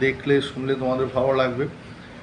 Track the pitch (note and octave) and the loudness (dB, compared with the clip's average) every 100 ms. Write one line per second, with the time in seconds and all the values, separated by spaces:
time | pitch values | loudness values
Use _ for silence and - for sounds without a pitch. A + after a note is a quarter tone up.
0 | C3+ C3 C#3+ C#3 C3+ C3 C3 C3 B2+ C3 | 0 2 4 4 2 -4 -2 0 0 0
1 | B2+ B2 C3+ C3 C3 A#2+ C#3+ - - - | 0 0 2 4 2 0 -4 -6 -16 -16
2 | - - | -16 -18